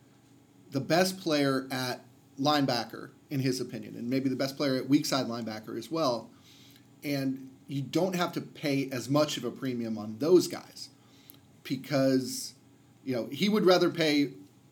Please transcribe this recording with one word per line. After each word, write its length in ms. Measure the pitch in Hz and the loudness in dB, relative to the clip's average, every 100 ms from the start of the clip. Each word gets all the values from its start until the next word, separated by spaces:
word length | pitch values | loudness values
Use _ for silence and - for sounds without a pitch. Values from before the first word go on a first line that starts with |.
| - _ _ - _ _ - | -20 _ _ -20 _ _ -8
the 100 | 139 | -6
best 380 | 117 160 190 190 | 2 2 2 0
player 480 | 160 147 139 135 131 | -2 2 2 2 -2
at 320 | 127 127 117 - - - - | -4 -4 -6 -10 -20 -18 -2
linebacker, 720 | 143 147 135 120 110 107 107 - - | 2 2 2 0 -4 -8 -14 -18 -8
in 100 | 139 | -2
his 180 | 131 127 | 0 -2
opinion, 360 | 120 113 104 110 | -4 -8 -12 -10
and 120 | 120 | -4
maybe 180 | 135 135 | -2 0
the 80 | 127 | -2
best 200 | 135 - | -4 -2
player 180 | 143 131 | -2 0
at 100 | 127 | 2
weak 180 | 147 147 | 2 2
side 200 | 135 113 | -2 -2
linebacker 500 | 117 110 110 113 113 | -4 -6 -8 -8 -10
as 120 | 110 | -6
well. 380 | 160 143 117 - - - - - - - - | -2 0 0 -6 -18 -20 -20 -20 -20 -20 -12
And 460 | 147 139 135 131 - - - | -6 -2 -2 -4 -10 -20 -10
you 140 | 139 | -8
don't 340 | 135 160 185 | -4 0 0
have 180 | 180 175 | 0 -2
to 80 | 151 | -4
pay 460 | - - 151 139 135 | -10 -6 -2 0 -2
as 160 | 131 113 | -6 0
much 300 | 147 151 - | 2 2 0
of 60 | |
a 60 | 117 | -6
premium 460 | - 131 120 113 107 | -6 -6 -4 -4 -6
on 200 | 107 107 | -8 -4
those 280 | 151 180 - | 6 6 6
guys 440 | 110 - - - - - - - - - - | -2 -12 -16 -18 -20 -20 -20 -20 -20 -20 -20
because, 920 | - 139 - 139 135 131 117 - - - - - _ - | -6 -6 0 2 4 4 2 -4 -10 -14 -20 -20 _ -14
you 100 | - 131 | -6 -4
know, 100 | - | -4
he 160 | 143 202 | 0 2
would 160 | 214 | 4
rather 260 | 175 180 170 | 6 6 6
pay 400 | 139 160 147 143 - - - - | 4 2 4 2 -2 -18 -20 -20